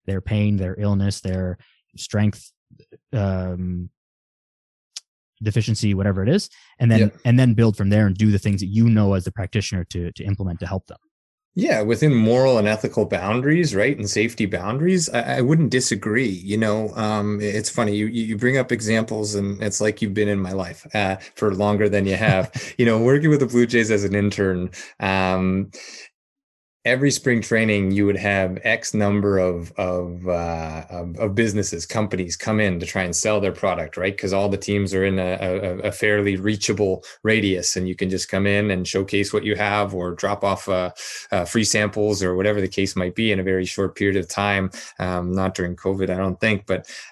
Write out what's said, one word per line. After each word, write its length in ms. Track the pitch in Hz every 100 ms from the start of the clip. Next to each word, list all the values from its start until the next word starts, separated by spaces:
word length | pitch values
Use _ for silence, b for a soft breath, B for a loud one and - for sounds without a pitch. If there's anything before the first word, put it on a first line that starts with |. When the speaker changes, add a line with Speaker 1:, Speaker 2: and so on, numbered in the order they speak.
| -
Speaker 1:
their 140 | 95
pain, 360 | - 107 104 101
their 180 | 92 95
illness, 420 | 104 98 98 98
their 380 | 95 92 92 90 b b _ -
strength, 540 | - 107 104 - - _ _ - - - _
um, 800 | 123 98 95 92 90 90 90 90 - _ _ _ _ _ _ _ _ _ - - _ _ _
deficiency, 520 | 107 113 110 107 107
whatever 280 | 98 101 95
it 60 | 98
is, 200 | 185 - b b -
and 120 | 123
then, 100 | 110
Speaker 2:
Yep. 160 | 104 -
Speaker 1:
and 140 | 123 120
then 160 | 127
build 220 | 107 113 101
from 140 | 98
there 160 | 104 104
and 100 | 92
do 140 | 107
the 80 | 101
things 220 | 107 98
that 80 | 98
you 200 | 104 117
know 260 | 110 98
as 100 | 98
the 80 | 90
practitioner 520 | - 92 113 - 95
to, 260 | 87 90 85
to 120 | -
implement 360 | 101 95 95 85
to 60 | 95
help 200 | 95 -
them. 120 | - _ _ _ _ _ -
Speaker 2:
Yeah, 260 | - 123
within 300 | 107 113 151
moral 440 | 127 110 123 135 120
and 80 | 104
ethical 380 | 110 123 -
boundaries, 720 | 104 92 90 113 139 160 160 98
right, 200 | 120 139
and 140 | 104
safety 340 | 107 113 -
boundaries, 640 | 107 90 92 127 165 185 160
I, 260 | 120 127 131
I 40 |
wouldn't 300 | 123 160 139
disagree. 560 | 127 123 104 110 110 127
You 300 | 92 95 104
know, 320 | 110 107 107 117
um, 440 | 107 107 104 104
it's 300 | 104 101 104
funny, 240 | - 110
you, 120 | 104 107
you 300 | 117 110 107
bring 220 | 123 135
up 140 | 127
examples, 640 | 120 110 110 113 110 104 104
and 260 | 98 101
it's 180 | 107 -
like 220 | 107 107
you've 120 | 104
been 140 | 98 104
in 120 | 101
my 100 | 92
life, 340 | 95 90 82 - 107
uh, 200 | 98 95 B -
for 180 | 110
longer 340 | 95 104 104 104
than 180 | 104 98
you 100 | 92
have. 340 | 110 95 - B B
Speaker 1:
<laughs> 0 | -
Speaker 2:
You 100 | 117
know, 120 | 110
working 320 | 117 143 156
with 80 | 147
the 80 | 127
Blue 200 | 120 120
Jays 260 | 117 110
as 100 | 107
an 140 | 101 101
intern, 540 | 101 101 95 90 90 B B -
um, 720 | 98 95 92 92 92 95 98 B B B B _ _ _ _ _ _ _ 117
every 240 | 127 143
spring 300 | 131 135 117
training, 520 | 104 113 110 104 95
you 120 | 98
would 120 | 101 98
have 420 | 101 98 92 92
X 300 | 113 117 -
number 460 | 107 101 104 101 95
of, 340 | 92 87 85 -
of, 500 | 92 90 90 87 90
uh, 560 | 87 85 82 82 80 82
of, 260 | 90 87 80
of 160 | 110
businesses, 520 | 98 113 101 98 - -
companies 500 | 113 104 92 90 -
come 240 | - 107
in 180 | 104 87
to 60 |
try 180 | 85 101
and 140 | 90 85
sell 240 | 110 107
their 120 | 98
product, 440 | 82 101 87 78 -
right? 180 | 92 101
'Cause 160 | 98
all 160 | 95 101
the 80 | 98
teams 340 | - 101 98
are 100 | 95
in 160 | 95 95
a, 200 | 90 92
a, 380 | 95 92 95 92
a 140 | 101
fairly 440 | 104 107 104 101 95
reachable 640 | 98 107 - 101 101 92 B B
radius, 520 | 107 110 101 92 82
and 140 | - 92
you 60 |
can 160 | 90 95
just 180 | 92 -
come 180 | 95 101
in 240 | 101 104
and 160 | 92 87
showcase 460 | 95 95 101 101
what 120 | 107
you 100 | 101
have 400 | 101 104 104 98
or 200 | 92 87
drop 300 | 87 98 101
off, 240 | 101 95 -
uh, 220 | 92 90 B B B B
uh, 140 | 101 87
free 180 | 117
samples 580 | 110 110 107 107 104 101
or 140 | 92 90
whatever 240 | 101 104
the 80 | 92
case 260 | - 98
might 200 | - 90
be 180 | 87 113
in 80 | 98
a 40 |
very 200 | 95 92
short 320 | 92 - 98 -
period 200 | 101 98
of 120 | 85
time. 420 | - 101 98 95 B B -
Um, 340 | 92 90 87
not 220 | 95 95
during 220 | 92 90 87
covid, 340 | 95 95 95
I 80 | 92
don't 200 | 95 92
think, 280 | 113 101 -
but, 200 | 92 B B B